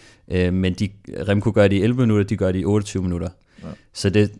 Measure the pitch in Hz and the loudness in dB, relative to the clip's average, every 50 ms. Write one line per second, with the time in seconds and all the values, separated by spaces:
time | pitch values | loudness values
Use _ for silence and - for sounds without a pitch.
0 | - - - _ _ - 90 90 90 90 90 92 92 92 87 - 104 101 - - | -20 -20 -20 _ _ -4 -2 0 0 0 0 0 0 -2 -2 -2 -6 -6 -6 -12
1 | - - - - 82 104 101 104 104 120 104 110 101 98 98 98 95 117 123 131 | -18 -14 -12 -6 -2 0 0 0 0 2 4 4 4 4 4 2 2 0 2 2
2 | 127 113 107 104 98 101 113 95 98 92 92 95 - 95 104 107 98 - - 95 | 2 2 2 2 2 0 -2 -2 0 0 0 0 0 0 0 0 -2 -4 -6 -4
3 | 90 90 90 85 87 85 - _ _ _ _ - - 80 - - _ _ _ - | -4 -2 -4 -4 -6 -8 -10 _ _ _ _ -18 -18 -18 -18 -18 _ _ _ -2
4 | - 98 92 107 104 101 - | -2 2 4 4 2 2 -2